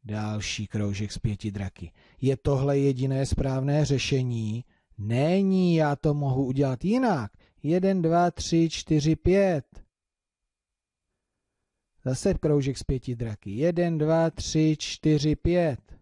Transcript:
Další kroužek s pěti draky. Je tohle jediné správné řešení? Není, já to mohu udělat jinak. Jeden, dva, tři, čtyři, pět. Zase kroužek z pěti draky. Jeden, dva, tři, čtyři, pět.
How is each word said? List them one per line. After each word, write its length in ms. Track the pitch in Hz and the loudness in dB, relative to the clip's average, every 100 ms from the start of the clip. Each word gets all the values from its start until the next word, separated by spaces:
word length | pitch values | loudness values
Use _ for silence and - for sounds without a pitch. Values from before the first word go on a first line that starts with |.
Další 640 | 107 107 107 107 - - 107 | -8 -6 -4 -6 -6 -8 -6
kroužek 440 | 110 104 98 104 | -4 -4 -4 -6
s 60 | - | -6
pěti 340 | 120 101 107 | -6 -4 -8
draky. 400 | 98 95 - 85 _ _ _ | -6 -8 -10 -18 _ _ _
Je 160 | 131 135 | -2 0
tohle 400 | - 135 139 139 | 0 0 2 2
jediné 480 | 139 127 131 135 135 | 2 0 -2 0 0
správné 600 | - 135 131 139 147 139 | 0 0 -2 0 0 2
řešení? 760 | 135 - 135 127 117 110 113 - _ _ - | 0 0 -2 0 -4 -4 -6 -10 _ _ -10
Není, 800 | 104 120 151 190 196 190 180 165 | -2 0 2 2 2 2 4 4
já 200 | 151 143 | 2 2
to 180 | 156 | 0
mohu 320 | 147 143 131 131 | 0 0 0 0
udělat 400 | 131 139 131 175 | 0 0 0 0
jinak. 460 | 240 254 160 107 _ _ _ | 2 2 0 -4 _ _ _
Jeden, 380 | 143 180 190 190 | -2 2 2 2
dva, 300 | 160 170 175 | 2 4 2
tři, 380 | - - 165 165 | 0 0 2 2
čtyři, 460 | - - 156 147 156 | -2 0 2 2 2
pět. 500 | 175 190 196 156 - - - _ _ _ _ _ _ _ _ _ _ _ _ _ _ _ _ _ _ _ _ _ 131 | 2 4 4 0 -4 -20 -20 _ _ _ _ _ _ _ _ _ _ _ _ _ _ _ _ _ _ _ _ _ -6
Zase 280 | 131 196 | -2 -2
kroužek 440 | 180 160 147 135 123 | 0 2 2 0 -4
z 60 | |
pěti 320 | - 135 - 120 | -4 -4 -4 -8
draky. 360 | 117 107 101 | -8 -8 -10
Jeden, 460 | 101 160 170 175 160 | -2 0 0 0 0
dva, 320 | 151 165 165 | 2 2 2
tři, 460 | - - 156 156 151 | -2 -4 0 2 0
čtyři, 560 | - - 156 151 151 147 | -6 -2 2 2 2 0
pět. 640 | - 175 165 123 _ - | 0 2 0 -2 _ -20